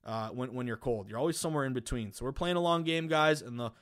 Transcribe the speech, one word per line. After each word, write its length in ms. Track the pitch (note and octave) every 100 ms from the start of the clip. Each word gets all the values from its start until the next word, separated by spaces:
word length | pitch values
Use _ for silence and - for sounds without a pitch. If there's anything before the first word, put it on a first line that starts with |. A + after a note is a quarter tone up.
uh, 240 | - A2+ A2
when, 240 | A#2 B2+
when 140 | B2 B2
you're 100 | A2
cold. 320 | C3 A2+ G2+
You're 100 | A2
always 180 | D#3 D#3+
somewhere 280 | E3+ D3+
in 80 | C3+
between. 400 | B2+ A2+ B2 G#2+
So 100 | -
we're 80 | B2+
playing 240 | C#3+ F3
a 60 | F3
long 240 | E3+ E3+
game, 240 | E3 E3 D#3+
guys, 320 | D#3 D#3 D3+
and 180 | B2 A#2+
the, 120 | A#2 -